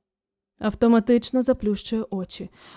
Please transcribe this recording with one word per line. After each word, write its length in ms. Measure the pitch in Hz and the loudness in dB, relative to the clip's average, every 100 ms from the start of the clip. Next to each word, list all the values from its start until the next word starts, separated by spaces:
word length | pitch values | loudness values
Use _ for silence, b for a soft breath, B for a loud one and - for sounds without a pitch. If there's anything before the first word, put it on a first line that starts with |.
| _ _ _ _ _ _ | _ _ _ _ _ _
Автоматично 840 | 214 - 233 233 220 240 - 254 | -6 0 4 4 4 2 2 -2
заплющує 640 | 254 254 208 202 - 220 220 | 0 0 -2 -4 -4 -6 -6
очі. 400 | 196 180 - - B B | -8 -8 -12 -16 B B